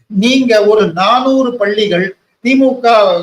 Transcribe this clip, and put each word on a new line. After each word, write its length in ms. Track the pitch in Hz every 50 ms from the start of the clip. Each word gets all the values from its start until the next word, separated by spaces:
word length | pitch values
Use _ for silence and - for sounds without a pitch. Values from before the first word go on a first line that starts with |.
| _
நீங்க 580 | _ 214 190 220 247 269 269 254 233 220 214 202
ஒரு 260 | 208 220 214 190 170
நானூறு 640 | 160 175 190 214 240 262 262 269 269 269 247 240 240
பள்ளிகள் 600 | 233 202 202 208 214 214 180 175 170 190 190 - _ _ _ _ _
தி 140 | - 247 269
மு 240 | 269 269 262 262 247
க, 140 | 240 233 233 214 202 190 175 170